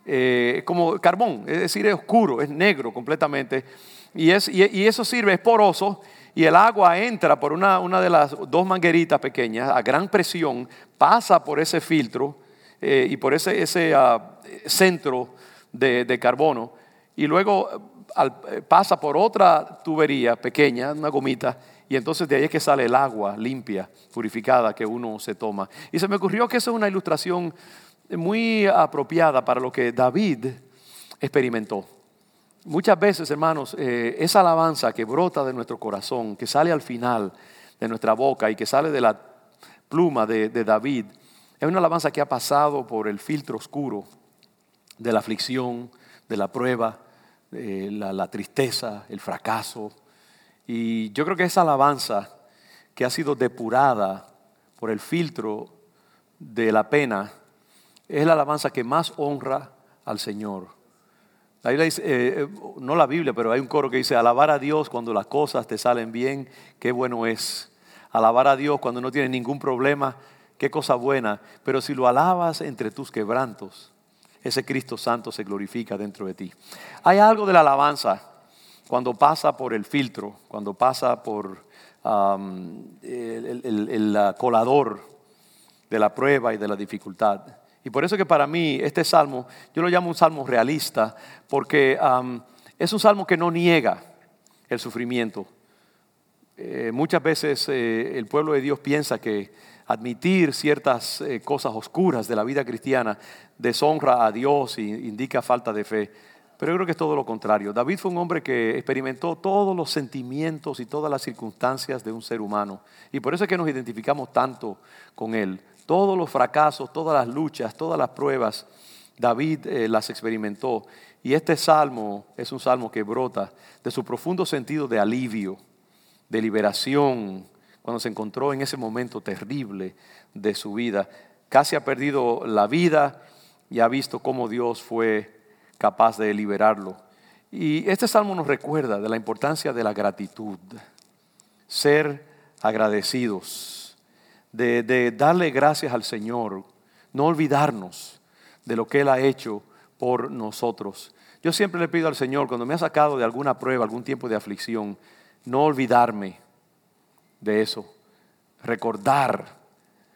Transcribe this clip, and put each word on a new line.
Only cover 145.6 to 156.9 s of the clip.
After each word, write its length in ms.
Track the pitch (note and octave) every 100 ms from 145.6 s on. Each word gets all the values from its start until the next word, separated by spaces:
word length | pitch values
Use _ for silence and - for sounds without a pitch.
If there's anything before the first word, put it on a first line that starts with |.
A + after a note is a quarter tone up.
| C#3+ D3 C#3+
al 100 | A#2+
Señor, 600 | - A2+ A2 A#2+ G#2+ F#2+ - _ _ _ _
no 120 | B2+ D#3
olvidarnos 960 | D#3 D3+ C#3 D3 A2+ F2+ - - - _ _ _ _ -
de 100 | A#2
lo 120 | A2+
que 140 | C#3+
Él 80 | C#3
ha 100 | C3
hecho 440 | C3+ C3 A#2 G#2 - _ _ _
por 320 | B2 B2 B2+
nosotros. 800 | C3+ G#2+ - A#2+ - G2+ - - _ _ _
Yo 100 | E3
siempre 260 | E3 G3+ E3+
le 80 | E3+
pido 200 | E3+ D#3+
al 80 | C#3
Señor, 320 | C3 C#3 C3
cuando 180 | B2 A#2+
me 80 |
ha 40 | D#3+
sacado 400 | E3 D3+ D3+ C3+
de 60 |
alguna 360 | A2+ A#2+ C#3+ A#2+
prueba, 240 | B2+ B2+
algún 200 | A2 A#2
tiempo 240 | A#2+ B2+ B2
de 80 | G#2+
aflicción, 640 | - G2 - A2+ G#2 G2 _ _ _ _ -
no 180 | C3
olvidarme 760 | D3+ C3+ B2 B2 A#2+ G#2 F#2+ - _ _ _ _ _